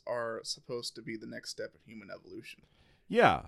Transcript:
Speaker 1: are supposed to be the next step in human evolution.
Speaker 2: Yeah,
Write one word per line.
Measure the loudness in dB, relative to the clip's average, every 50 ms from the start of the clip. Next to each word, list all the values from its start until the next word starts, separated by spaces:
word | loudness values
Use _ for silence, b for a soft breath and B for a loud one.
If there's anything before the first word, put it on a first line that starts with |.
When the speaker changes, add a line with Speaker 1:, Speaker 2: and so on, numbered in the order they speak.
| -4
Speaker 1:
are | -4 -4 -2 -2 -2 -4 -6 -6
supposed | -8 -8 -8 -8 -6 -6 -6 -6 -6 -8
to | -8 -8
be | -8 -8
the | -8 -8
next | -10 -12 -10 -10 -10
step | -8 -8 -8 -10 -10
in | -14 -20 -20
human | -18 -16 -14 -14 -14
evolution. | -14 -14 -14 -14 -12 -12 -14 -16 -18 b b b b b b b b b 2
Speaker 2:
Yeah, | 6 8 10 10 8 6 2